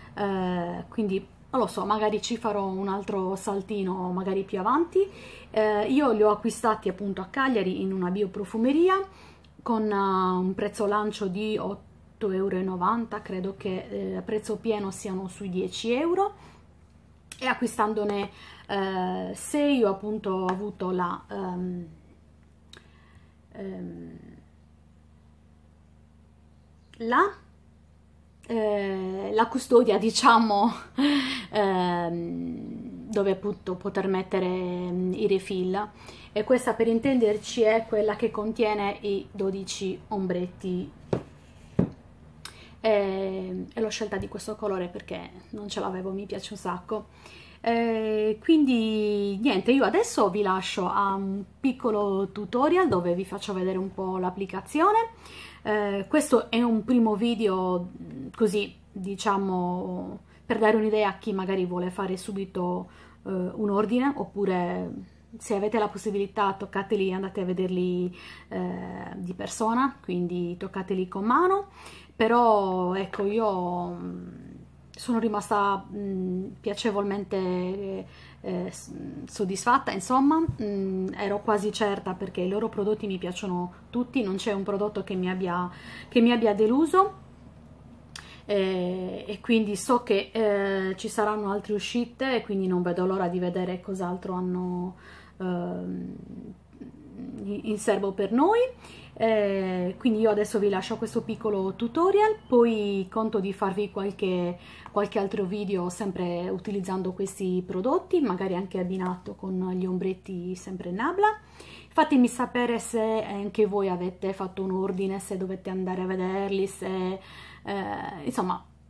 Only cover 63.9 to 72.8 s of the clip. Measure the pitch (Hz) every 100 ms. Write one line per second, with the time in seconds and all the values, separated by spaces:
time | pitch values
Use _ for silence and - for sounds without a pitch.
63.9 | 247 277 277 196 202 190 180 175 180 180
64.9 | - 185 - - 220 - 202 208 226 208
65.9 | 202 220 202 196 - 196 190 196 196 190
66.9 | 214 190 185 190 202 180 180 185 180 180
67.9 | 180 180 180 - - - 190 180 180 185
68.9 | 185 185 - 180 180 190 - 220 233 269
69.9 | - - 180 175 180 175 180 190 196 185
70.9 | 190 185 196 208 269 370 392 392 - -
71.9 | - - - 226 240 233 208 196 185